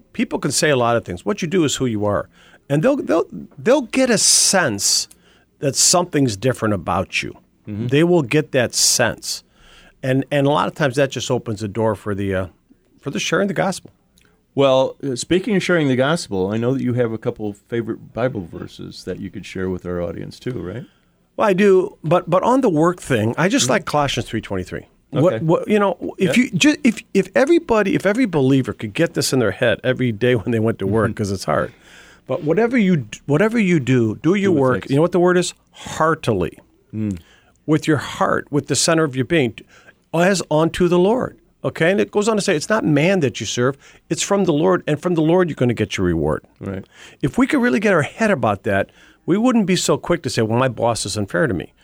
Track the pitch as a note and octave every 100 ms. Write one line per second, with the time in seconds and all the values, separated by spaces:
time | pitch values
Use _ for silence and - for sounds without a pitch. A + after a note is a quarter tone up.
0 | _ - B3 D3 E3 - D#3 C3 A#2 A#2
1 | - F2 G3 G#3 E3+ F#3 D3 - C3 G#2+
2 | G#2 F#2+ - _ - - - C#3+ A#3 C#4
3 | - D#4+ - - - - C3+ D4 A#3 C4
4 | C4 G#3 - - - G3 D#3 G2 - -
5 | - - _ _ _ _ D3 - - F3
6 | F3 D3+ C3+ G2 B2+ - A2 G2+ D#2+ F2+
7 | F#2 - A1+ - _ _ - G#2 A#2+ C#3
8 | F3 F3 B2 D3+ D3+ C3+ A2+ - - -
9 | A#2 - - - - _ - - - _
10 | C3+ C3 - D3 C#3 D#3 F3 - D3 B2
11 | C3+ B2+ - A#2+ - G#2 G#2+ G#2 A2 G2+
12 | G#2+ G2 G2 F#2+ F2+ - _ _ _ _
13 | - F3+ - E3 G3 D#3+ E3 F3 - _
14 | _ _ _ _ _ - C#3 C3 C3 -
15 | C#3+ B2 - F3 F#3+ F#3+ - F3 C#3+ B2+
16 | C3+ E3+ - F#2+ F#2 A2 A#2 C3 B2 A#2+
17 | A#2+ A2 B2+ - G#2+ G2+ _ A#2 A2 -
18 | - - B2+ A#2+ E2 F2 - - F#2 -
19 | - F#2 G2 G#2 F2+ F#2+ F#2+ F2+ F2+ F2
20 | F2 - G2+ - B2 A2+ E2+ F#2+ F3 _
21 | _ _ _ - A3 F3+ G3+ F#3 F3+ -
22 | D3+ F3 - E3 A3 C4 C4 D3+ E3 F3
23 | - B2 G#2+ B2 F3 C4 B2 A3 - D3
24 | C#3+ - - A2 - G2 F2 E2+ - _
25 | _ - E3+ - D#3+ F3 - G#3 G3+ -
26 | - - F#3 C#3+ B3+ F#3 D4 - A#3+ -
27 | - G3 F#3+ A3+ C#4 E4+ E4+ A3 G3 D3+
28 | F#3+ G#3+ B3 D#3+ C3 C3+ A#2+ F#2+ A2 G#2
29 | E3 D#3+ C#3 C3 G#2+ - A#2+ G2 B2+ B2+
30 | B2+ G#2 B2 B2 B2+ A#2 A2 G#2+ G2 A2
31 | G#2 G#2+ G2+ G2 - - - - - -
32 | - - - B2+ D3+ E3+ A#3 B3 F#3+ E3+
33 | G#2+ - - D3 A3 A#3 F#3+ E3+ B2 C3
34 | A2+ G#2 D#3 G3+ F#3+ D#3 C3 A2 - C3+
35 | E3+ F3+ F3+ F3+ F3 - _ - - -
36 | D#3+ D#3 - G2+ E2 - - _ _ G#2+
37 | G#2+ F2+ - _ _ _ - D#3 D#3 C#3+
38 | - - F#3+ - - C#3+ - C3+ - E3
39 | D#3+ C3 B2 E3+ B2 - - - - _
40 | _ E3 F3+ F#3 - D3+ E3 - F3+ F3
41 | F#3 B3 - - _ _ C3 - E3 G3+
42 | G#3 G3+ G#3 G#3+ - D#3 - A3 - C#3+
43 | E3 G3 C3+ - A2 - B2 C#3 - -
44 | - E3 - G3+ F3+ D3 F3+ F3 - D3
45 | F#3 E3+ D#3 F3+ F3+ C3+ B2 A2 G#2 -
46 | F2+ E2 D2 - - _ G2 F#2+ - -
47 | - - D3 - B3+ D4 A#3+ B3 G#3 F3+
48 | C3 - A3 E3+ A#2 G#2 G#2+ G2 - _
49 | - _ - F#3+ B3 A#3+ F#3 F3+ - D3+
50 | - E3+ B2 B2 A2 A#2 C3 G#2+ A2+ A2
51 | G#2 G#2+ G2+ E3+ D#3+ F2+ A1 _